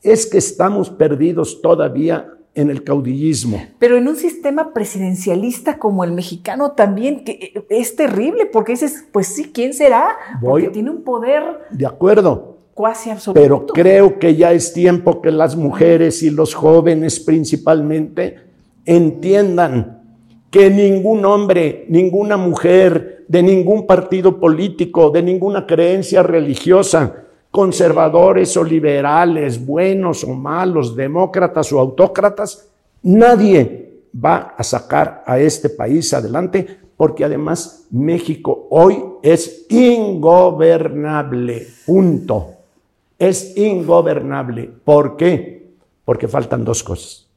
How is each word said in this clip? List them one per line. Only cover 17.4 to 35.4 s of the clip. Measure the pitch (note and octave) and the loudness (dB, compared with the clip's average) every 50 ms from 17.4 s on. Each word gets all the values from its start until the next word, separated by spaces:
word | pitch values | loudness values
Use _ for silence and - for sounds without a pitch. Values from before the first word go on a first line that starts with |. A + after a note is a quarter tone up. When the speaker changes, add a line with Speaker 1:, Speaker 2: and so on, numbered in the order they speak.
| D#3 - - - - D#3 D#3+ D#3+ D3 D3+ D#3 D#3+ D#3 D3+ - - F3+ F#3+ - - _ _ _ _ _ _ _ _ _ | 0 -2 -4 -4 0 0 0 2 0 -2 -2 -4 -4 -6 -6 -6 -6 -6 -8 -14 _ _ _ _ _ _ _ _ _
Speaker 1:
entiendan | - E3+ F3 E3+ D#3 - C#3+ D#3 F3+ G3 G3+ G#3 G3 F3 E3+ F3 D#3 C3 A#2+ G#2 - - - _ _ _ _ _ _ _ _ _ _ | 2 4 4 4 2 -2 -4 -2 0 2 2 2 2 2 0 0 0 0 -4 -4 -6 -12 -20 _ _ _ _ _ _ _ _ _ _
que | - G3 G3 G3 | 4 6 6 6
ningún | G3 G3+ G#3 G3 G3 F#3+ F3+ G#3+ A3 G#3+ G3 | 6 4 4 2 2 2 0 0 0 2 2
hombre, | G3 G3+ G#3 G#3 G3 F#3+ F3 E3 D3+ - - - - | 2 2 2 2 0 0 2 0 -2 -4 -6 -8 0
ninguna | D#3+ E3 F#3 F#3 F3 G3 G#3 G#3 G#3 | 2 2 2 2 0 -2 -2 0 -2
mujer | G3 F#3 F3+ D#3+ - - F3 F3+ F#3 F#3+ F3+ E3 D#3+ - - - - - _ | -2 0 -2 -4 0 2 4 4 6 6 4 2 0 -4 -8 -18 -20 -10 _
de | D#3 F3+ F3 | 0 2 4
ningún | F#3 F#3+ F#3 F3 E3+ G#3 G#3+ F#3+ | 4 4 2 2 2 0 0 2
partido | - F#3+ F#3 F3+ - F#3 F#3+ F3 F#3 D3+ F3 | 2 2 2 2 -2 -4 0 0 0 0 2
político, | F#3 E3 D#3 D#3 F#3 G#3 - - F3+ F3 F3 E3+ E3 D3+ | 0 0 0 0 -2 -6 -4 -6 -8 -4 2 2 2 4
de | D3 F3 F3 | 4 0 0
ninguna | F3+ F#3 F#3 F3 G3+ G3+ G3 F#3 | 0 -2 -2 -2 -4 -4 -6 -4
creencia | - E3+ D#3+ E3+ F3 F#3 F#3+ F#3 - G3 G3 F#3 | -2 0 0 2 2 0 -2 -4 0 0 2 2
religiosa, | - D#3+ E3 D3+ C#3+ C3+ - - D#3+ F3+ F#3+ G3 F#3+ - E3 C#3+ A2 - - - _ _ _ _ _ | 2 2 0 0 -2 -6 -6 0 2 4 4 4 2 2 0 0 0 -4 -12 -20 _ _ _ _ _
conservadores | _ - G3 F#3 E3+ - F#3+ E3+ D#3 E3 E3 D#3 D#3 E3+ F3 F#3+ F#3+ F#3 F#3+ - - | _ 0 0 0 0 0 0 2 2 2 0 2 4 4 4 4 4 2 0 0 0
o | - E3+ | -2 -2
liberales, | D#3+ D#3+ D#3+ D3 D3+ C#3+ C#3+ C#3 C#3+ D3 E3 F3 E3+ E3 D#3+ D3 C#3 A#2+ A#2 B2+ | 0 0 0 0 0 0 0 0 0 2 2 2 2 0 -2 -4 -4 -6 -8 -8
buenos | C3 C#3+ D#3+ F3+ F#3+ G3 F#3+ F#3+ F3 D#3+ - - | -6 -4 -2 0 0 0 -2 -2 -4 -4 -6 -8
o | - B2+ | -10 -10
malos, | C3 C3 D3 D#3 E3+ F#3 F3+ F3 D#3+ C3+ A#2 A#2 | -8 -8 -6 -6 -4 -4 -2 -2 -2 -4 -4 -6
demócratas | A#2+ C3+ C3+ D3 E3+ F#3 F3+ F3+ F#3 F#3+ E3+ F3 D#3+ D3+ - D3 | -6 -6 -4 -2 -2 -2 -2 0 -2 -2 -2 -2 -4 -4 -2 0
o | C#3 | 0
autócratas, | B2+ C3 B2+ C3+ F#3 G3 F#3+ - F#3+ G#3 G3+ - G#3 G3+ - - _ _ _ _ _ _ _ _ _ | 0 0 2 2 2 2 2 0 0 0 0 -2 -10 -10 -10 -16 _ _ _ _ _ _ _ _ _
nadie | F3+ F3+ A3 A#3 A#3+ A#3+ G#3+ G#3 G#3 F#3+ D#3 B2+ - - - - - - _ _ _ _ | 2 6 6 6 6 6 4 4 4 4 4 2 2 -4 -14 -18 -20 -20 _ _ _ _
va | B2+ A2+ D#3 E3 - - - - | -4 -2 0 0 0 -4 -10 -12
a | - A#2+ | -10 -8
sacar | - - B2 - - C#3+ D3 - - - - - | -6 -6 -6 -6 -2 0 0 0 -2 -4 -14 -6
a | - B2+ | -2 0
este | B2+ | 2